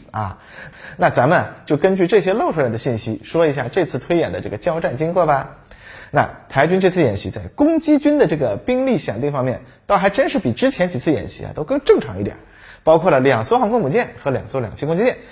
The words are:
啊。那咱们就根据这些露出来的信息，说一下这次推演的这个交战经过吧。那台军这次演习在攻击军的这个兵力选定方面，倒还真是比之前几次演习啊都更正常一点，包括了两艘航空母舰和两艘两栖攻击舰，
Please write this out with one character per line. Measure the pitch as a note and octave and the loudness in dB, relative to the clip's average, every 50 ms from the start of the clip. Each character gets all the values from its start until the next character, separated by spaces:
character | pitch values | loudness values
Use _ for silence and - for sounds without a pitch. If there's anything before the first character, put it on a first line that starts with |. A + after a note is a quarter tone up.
| - - | -10 -10
啊。 | - G#2+ G#2 F#2+ F#2+ - - - - - - - - - - - - | -8 -6 -6 -6 -8 -12 -18 -20 -20 -20 -20 -20 -20 -20 -20 -20 -2
那 | - F3+ D#3 | 0 0 2
咱 | - - - | 4 2 4
们 | D3+ F3 D#3 F#2+ - - - - | 4 4 2 0 -2 -8 -16 -4
就 | - D3+ | -2 0
根 | C#3+ - F#3+ F#3+ | 2 2 2 2
据 | F#3+ F3+ | 2 2
这 | F3 A#3 G3+ | 4 4 2
些 | D#3+ F#3 G3 | 4 2 0
露 | A#3+ F4 E4 | 0 0 -2
出 | G3 D#3+ | 0 0
来 | C3+ A#2 | -2 -2
的 | A2 | -2
信 | A2+ - C#3+ A#2 | -4 -4 -4 -4
息， | G#2+ - A2+ A2 - - | -4 -4 -6 -8 -8 -10
说 | - - E3 E3+ | -4 0 0 2
一 | D#3 C3+ | 2 0
下 | C#3+ A#2+ A#2 | -2 -6 -2
这 | - G3 E3+ | -2 -2 -2
次 | - - | 0 -4
推 | B2+ - - F3 | -8 -4 -2 0
演 | E3+ C#3+ G2 | 0 0 -2
的 | F2 F2+ | -4 -6
这 | - G2+ | -6 -8
个 | G2 | -8
交 | G#2 - F3+ D#3+ E3 | -4 -4 -4 -2 -2
战 | D#3+ F3+ A#2+ | -4 -4 -4
经 | B2 D#3 E3 F3+ | -2 -4 0 0
过 | F#3 E3+ | 2 2
吧。 | D#3 C#3+ C3+ - - - - - _ - - - - - - - - | 2 2 0 -2 -6 -14 -20 -20 _ -20 -20 -20 -20 -20 -20 -16 -2
那 | - D3 A2+ - - - - - | 0 0 0 0 -4 -14 -20 -4
台 | - C3+ D3 | 0 2 2
军 | E3 F#3 F#3+ | 4 2 2
这 | F#3+ F3+ | 2 2
次 | F3 F3+ | 2 2
演 | D#3 A#2 G2 | 2 2 0
习 | F#2 - F#2+ | -2 -6 -8
在 | - - F2+ F2+ - | -8 -8 -12 -12 -2
攻 | - D4 D#4+ E4 D#4+ | 0 2 2 2 0
击 | - D4 D4+ | 2 2 2
军 | C#4 - D4 D4 | 4 4 2 4
的 | D4 A3 | 4 4
这 | D#3 - | 2 2
个 | - C3 A2+ G2+ | 0 0 -2 -2
兵 | - - - B3+ B3+ C4 | -4 -2 -2 -2 0 0
力 | C4 A#3 | 0 0
选 | D3 - - A2+ A#2 | 0 -2 -4 -4 -2
定 | C#3 D3 | -4 -2
方 | D3 C3+ B2 | -2 -2 -2
面， | C3 A2 F#2+ - - - _ _ | -2 -4 -6 -10 -18 -20 _ _
倒 | - G3+ | 0 0
还 | F#3 F#3+ G3+ | 2 2 2
真 | G3 C4 D4 E4+ | 2 2 0 0
是 | - B3 | 0 -2
比 | - B2+ | -2 -2
之 | G#2+ - B3 C4+ | -2 0 0 0
前 | - - F3+ F3+ | 0 0 -2 -2
几 | - D#3 | -2 -4
次 | - E3+ | -2 0
演 | D3 G2+ - - | 0 0 -2 -8
习 | - - - | -12 -12 -12
啊 | - - | -10 -8
都 | - D#3 | -10 -6
更 | - C4 D4 - | -4 -4 -2 4
正 | - G#4+ C#4+ | 4 4 4
常 | - - - F#3 | 2 -4 -6 -6
一 | G3+ | -6
点， | - - - - - - - - - - - _ | -6 -6 -10 -20 -20 -20 -20 -20 -20 -20 -2 _
包 | D#3+ D#3+ E3 | 4 4 4
括 | E3 F#3+ | 4 4
了 | D3+ C3 | 4 4
两 | B2+ C#3 B2+ A2 A2 | 4 4 2 2 2
艘 | - A3+ B3+ | 0 0 0
航 | B3 G3+ | 2 0
空 | A#3+ A#3+ | 0 0
母 | F3 | 0
舰 | C3 E3 A#3 A3+ A3+ - - | 0 0 -2 -2 -4 -8 -8
和 | - C#3+ | -4 -4
两 | B2+ G#2+ F2+ | -4 -4 -6
艘 | G2+ - C3+ | -6 -6 -6
两 | A#2+ G2 F2 | -6 -6 -8
栖 | - C#3 | -8 -4
攻 | D3 E3 | -2 -2
击 | F3 A#3 | 0 0
舰， | B3+ - - - - | 0 -2 -4 -12 -20